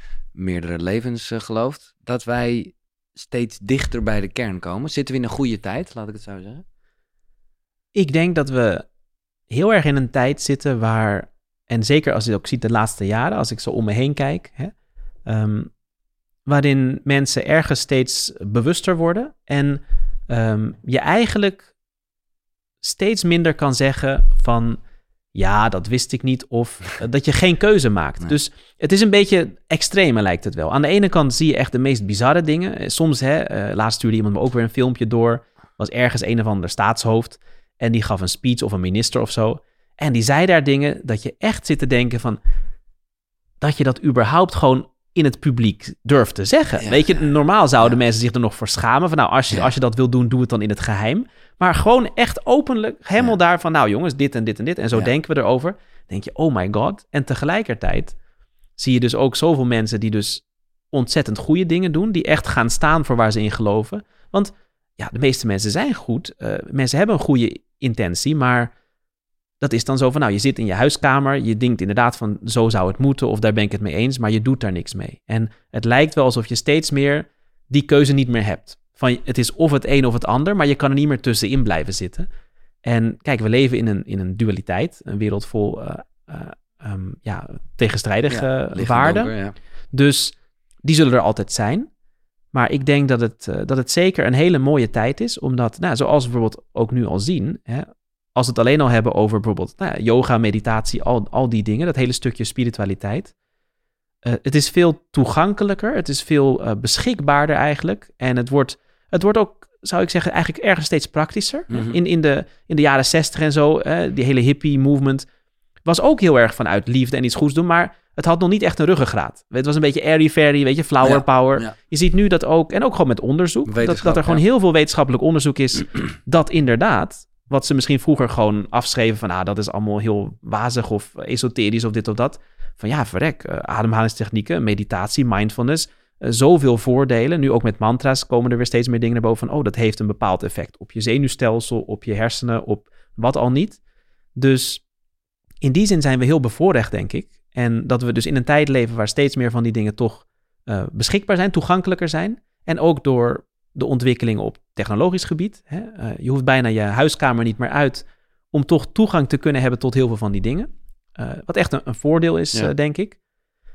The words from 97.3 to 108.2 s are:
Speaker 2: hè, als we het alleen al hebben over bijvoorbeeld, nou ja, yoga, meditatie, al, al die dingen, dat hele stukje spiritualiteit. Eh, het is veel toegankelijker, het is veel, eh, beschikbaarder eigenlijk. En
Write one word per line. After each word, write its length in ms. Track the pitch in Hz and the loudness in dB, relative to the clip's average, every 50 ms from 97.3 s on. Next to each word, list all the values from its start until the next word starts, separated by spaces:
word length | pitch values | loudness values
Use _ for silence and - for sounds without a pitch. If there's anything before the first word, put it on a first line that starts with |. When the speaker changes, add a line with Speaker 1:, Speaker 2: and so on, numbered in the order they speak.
| 185 139 95 139 196 - | -2 -2 -2 -4 -6 -8
Speaker 2:
hè, 180 | - - 117 139 - - _ _ _ _ _ _ _ _ | -10 -10 -10 -10 -10 -12 _ _ _ _ _ _ _ _
als 140 | _ 123 123 | _ -2 -2
we 60 | 123 | 0
het 80 | 120 127 | 0 2
alleen 200 | 117 123 143 156 | 2 4 4 4
al 80 | 143 123 | 4 4
hebben 240 | 120 113 107 120 - | 2 2 2 2 2
over 260 | - 107 107 110 104 | 2 0 2 0 0
bijvoorbeeld, 380 | - 113 98 85 90 - - - | -2 -2 -2 -2 -6 -8 -8 -8
nou 140 | 190 - - | -6 -6 -6
ja, 60 | - | -2
yoga, 360 | 104 113 113 127 127 127 127 110 | 0 2 2 2 4 2 2 2
meditatie, 640 | 113 107 101 110 - 117 113 110 - - - 113 | 2 2 0 0 -2 -2 -2 -2 -2 -2 -4 -2
al, 240 | - - 123 117 101 - | 0 0 0 0 -2 -2
al 180 | - 127 135 120 | -2 -2 0 0
die 140 | 113 110 | 0 -2
dingen, 240 | 104 107 107 120 170 | 0 0 -2 0 -2
dat 100 | 175 147 | -2 0
hele 160 | 131 127 123 | 0 -2 -2
stukje 320 | 127 - - 123 - - 110 | -2 -2 -4 -4 -4 -4 -8
spiritualiteit. 920 | - - - 123 117 113 - 104 98 95 - - 101 107 175 196 - _ _ _ _ _ _ _ _ _ _ _ _ _ _ _ _ _ _ | -6 -4 -2 -2 -2 -2 -4 -4 -4 -4 -6 -6 -6 -6 -6 -8 -10 _ _ _ _ _ _ _ _ _ _ _ _ _ _ _ _ _ _
Eh, 140 | _ 120 120 - | _ -4 -4 -2
het 120 | - 139 135 | -2 2 2
is 160 | 151 139 - | 2 2 2
veel 360 | - 185 175 170 - - _ _ | 4 4 4 4 2 0 _ _
toegankelijker, 840 | - 147 127 - - 156 170 196 202 - 208 202 196 - - 220 294 | 0 0 0 2 2 0 2 0 0 -2 -2 -2 -2 -2 -4 -4 -4
het 140 | 226 156 - | -4 -4 -4
is 140 | 139 - | -6 -6
veel, 420 | - - 156 143 139 135 127 - - | -2 0 2 4 4 4 2 0 -2
eh, 80 | 113 110 107 | -4 -6 -4
beschikbaarder 760 | 123 120 - - - 247 247 180 143 147 143 143 147 151 151 | -2 -4 -2 -2 -2 -2 -2 0 0 2 2 2 2 2 0
eigenlijk. 540 | - 135 151 147 - - 165 202 - - _ _ | 0 0 0 -2 -2 -4 -6 -6 -6 -10 _ _
En 200 | _ | _